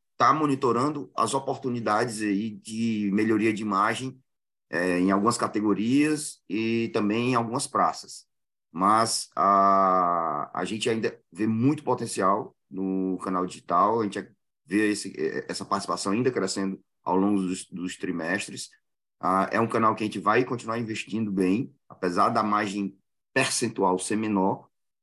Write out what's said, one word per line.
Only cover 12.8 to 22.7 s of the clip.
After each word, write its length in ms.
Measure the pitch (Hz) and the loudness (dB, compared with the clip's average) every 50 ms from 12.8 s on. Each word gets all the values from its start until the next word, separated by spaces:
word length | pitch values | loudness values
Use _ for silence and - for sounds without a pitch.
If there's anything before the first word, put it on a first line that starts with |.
| 95 95 95 95 95 92 92 90 | -2 -2 0 0 0 -2 -2 -4
canal 280 | - - 92 90 92 | -4 -4 -2 -2 -2
digital, 540 | 90 - - - - 87 87 98 104 113 117 | -4 -6 -10 -4 0 2 4 4 4 2 0
a 20 | 110 | -2
gente 260 | 98 95 101 95 - _ _ _ _ _ _ _ | -2 -4 -8 -10 -12 _ _ _ _ _ _ _
vê 240 | - 95 107 107 104 | -2 0 2 2 2
esse, 240 | 104 98 - 98 - - 78 78 - - - - | 0 -2 -6 -8 -6 -4 -4 -4 -4 -4 -6 -8
essa 160 | 90 - 95 | -8 -8 -6
participação 480 | - 98 98 - - 87 - - 98 101 | -4 -4 -2 -2 -2 -4 -2 -2 -2 0
ainda 200 | 117 123 127 123 | 0 0 0 0
crescendo 480 | 95 95 95 - 104 98 98 98 - _ _ _ _ - | 0 -2 -2 -2 -2 -4 -4 -6 -8 _ _ _ _ -2
ao 120 | - 90 | 0 2
longo 240 | 92 95 104 104 98 | 2 4 4 2 2
dos, 240 | 95 90 95 95 - - | 0 -2 -4 -6 -8 -10
dos 260 | - 85 90 92 - | -10 -8 -8 -8 -8
trimestres. 720 | - - 90 85 85 80 82 95 104 - - - - - - _ _ _ _ _ _ _ _ _ _ | -8 -6 -6 -6 -4 -4 -2 -2 -4 -4 -6 -12 -12 -14 -14 _ _ _ _ _ _ _ _ _ _
Ah, 280 | - 87 92 95 95 - | -2 0 2 2 2 2
é 100 | - 107 | 2 0
um 80 | 117 117 | 0 0
canal 260 | - 117 113 110 107 | 2 2 2 2 2
que 80 | - 110 | 0 -2
a 40 | |
gente 120 | 104 - 101 | -4 -4 -2
vai 260 | 85 104 110 123 131 | 0 2 2 2 2
continuar 340 | - 131 113 - 113 113 120 | 0 -4 -6 -6 -6 -6 -6
investindo 540 | 117 107 107 98 - 82 95 113 113 104 95 | -4 -6 -6 -8 -8 -6 -4 -4 -4 -2 0
bem, 400 | 95 92 90 95 120 135 - - _ _ - | 0 2 2 2 0 -2 -4 -10 _ _ -20
apesar 400 | - - - - 87 104 101 117 | -10 -6 -4 -2 2 2 2 2
da 140 | 117 113 107 | 2 0 0
margem 540 | 104 104 104 107 101 | 0 0 0 0 -2